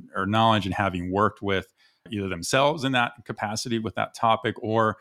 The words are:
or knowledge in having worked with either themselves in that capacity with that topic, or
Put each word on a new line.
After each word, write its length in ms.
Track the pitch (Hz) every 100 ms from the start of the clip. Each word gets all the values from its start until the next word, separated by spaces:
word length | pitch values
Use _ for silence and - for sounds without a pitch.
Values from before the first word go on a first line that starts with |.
| - 101
or 100 | 95
knowledge 400 | 110 113 110 95
in 60 |
having 400 | 90 101 90 90
worked 300 | 92 104 -
with 320 | 98 98 90 _ _ _ -
either 160 | 104 98
themselves 560 | 90 85 135 143 160
in 80 | 131
that 220 | 131 120 -
capacity 560 | - 123 107 110 - 117
with 160 | 110 -
that 180 | 107
topic, 420 | - 117 110 117 104
or 380 | 110 110 110 104